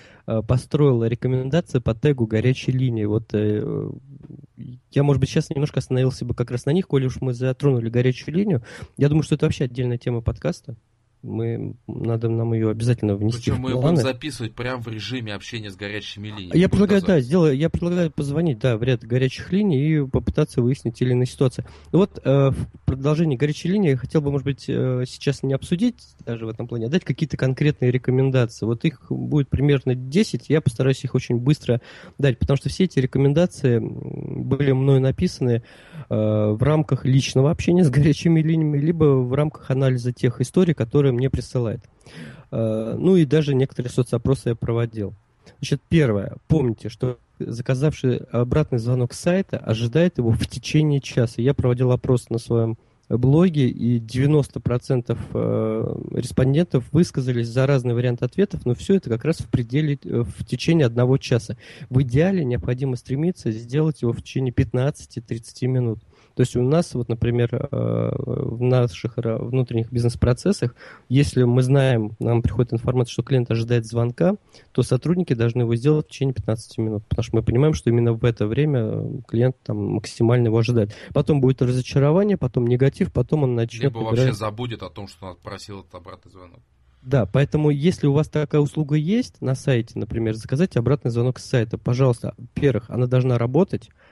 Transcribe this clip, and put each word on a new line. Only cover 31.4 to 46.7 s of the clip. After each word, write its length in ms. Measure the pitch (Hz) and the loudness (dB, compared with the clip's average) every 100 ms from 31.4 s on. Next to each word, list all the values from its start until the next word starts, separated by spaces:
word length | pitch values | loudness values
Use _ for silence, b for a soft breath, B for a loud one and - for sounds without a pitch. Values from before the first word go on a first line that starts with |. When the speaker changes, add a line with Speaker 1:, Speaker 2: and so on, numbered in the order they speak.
| 123 - - 117 B B B - | 2 0 0 -2 B B B 0
Speaker 1:
дать, 220 | 135 117 | 0 0
потому 180 | - 139 | 0 0
что 140 | 135 | -2
все 140 | - | 0
эти 140 | 185 - | 0 2
рекомендации, 800 | 127 - 139 143 180 - 131 117 | 0 2 2 4 0 0 0 2
м, 680 | - - - - - 127 | 0 -8 -10 -10 -8 -8
были 280 | 123 135 143 | -4 0 2
мной 280 | 131 135 135 | 4 4 4
написаны, 640 | 131 - 180 - 127 117 B B B 160 B | 2 0 -2 0 0 0 B B B -18 B
э, 60 | |
в 480 | 113 107 107 107 107 | 0 2 2 2 2
рамках 420 | 131 156 151 131 | 2 2 2 0
личного 460 | 131 135 - 135 139 | 2 2 2 2 2
общения 340 | 170 - 175 | 2 2 4
с 60 | 160 | 4
горячими 500 | 127 147 143 170 165 | 4 4 2 2 2
линиями, 380 | 160 160 151 143 | 2 2 2 0
либо 260 | 151 170 | 0 2
в 300 | 151 135 123 | 4 4 2
рамках 360 | 131 151 - - | 0 -2 -4 -4
анализа 440 | 135 135 127 123 | 0 2 0 -4
тех 260 | 120 131 - | 0 -2 0
историй, 320 | 127 - 185 | 0 2 2
которые 380 | 147 117 147 139 | 2 0 2 2
мне 180 | 120 131 | 2 0
присылают. 540 | - - 131 113 - - _ B B 160 B B | -2 -4 -4 -2 -6 -12 _ B B -18 B B
Э, 420 | 117 113 110 110 120 | -4 -2 -2 -4 0
ну 200 | 165 190 | 4 4
и 80 | |
даже 280 | 147 151 147 | 4 2 2
некоторые 380 | 131 135 - 123 | 0 0 -4 -4
соцопросы 600 | - 127 120 131 135 - | -2 0 0 0 0 0
я 40 | |
проводил. 580 | 113 - 117 117 113 98 95 _ _ b b | -4 -2 -2 -2 -4 -10 -10 _ _ b b
Значит, 240 | 143 143 _ | -4 -4 _
первое. 480 | 165 135 101 95 - _ | 4 4 2 -2 -12 _
Помните, 420 | 156 127 | 2 2